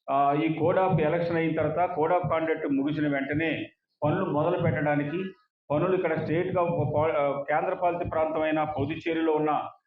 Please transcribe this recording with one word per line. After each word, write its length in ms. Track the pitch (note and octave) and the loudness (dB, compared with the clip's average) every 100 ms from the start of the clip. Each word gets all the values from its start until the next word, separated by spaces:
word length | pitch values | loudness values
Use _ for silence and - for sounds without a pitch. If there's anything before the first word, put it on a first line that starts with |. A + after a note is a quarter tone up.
| - | -2
ఆ, 260 | C3+ C#3 D3+ | 0 2 2
ఈ 40 | D#3+ | 0
code 320 | D#3 D#3+ F#3 | 2 2 2
of 160 | F#3 E3 | 2 2
election 400 | D3+ E3+ E3+ E3+ | 2 0 0 0
అయిన 200 | E3 D#3+ | 0 0
తర్వాత 420 | D3+ D#3 F3+ - | 0 0 0 0
code 120 | E3 | 2
of 200 | F3+ D#3 | 2 2
conduct 400 | E3 D#3+ D#3 D3+ | 0 0 -2 0
ముగిసిన 360 | C#3 C#3+ D3 D3 | 0 0 -2 -2
వెంటనే 580 | C#3 C3+ D3+ D#3+ A#2+ G#2+ _ _ _ | -2 -2 -2 -2 -2 -6 _ _ _
పనులు 200 | D3 F3+ | -2 0
మొదలు 380 | F3+ F3+ E3+ F3+ | -2 0 0 2
పెట్టడానికి, 600 | E3 D3+ D3 D3 D3 E3+ F#3+ - _ _ - | 0 2 0 0 0 -4 -6 -10 _ _ -4
పనులు 260 | D3 F#3 F#3 | 0 2 2
ఇక్కడ 260 | E3+ D#3+ | 0 -2
స్టేట్‌గా 420 | D#3 D#3+ F3+ F3+ | 0 0 0 0
ప-, 280 | F3 E3+ D3 D3 | 0 0 0 0
ప-, 200 | D#3 D3+ | 2 2
ఆ, 280 | C#3+ C#3 C#3+ | 0 -2 -2
కేంద్రపాలిత 640 | D3+ F3+ F3+ F3 E3+ - | 0 0 0 0 0 -2
ప్రాంతమైన 520 | D#3+ D#3 D#3 D#3 D#3 | -2 0 0 0 0
పుదుచ్చేరిలో 680 | D3+ D3 C#3+ D#3+ E3+ D#3+ D#3+ | -2 -2 -4 -4 -4 0 2
ఉన్న 300 | D3+ D3+ C#3+ - - | 2 2 0 -4 -12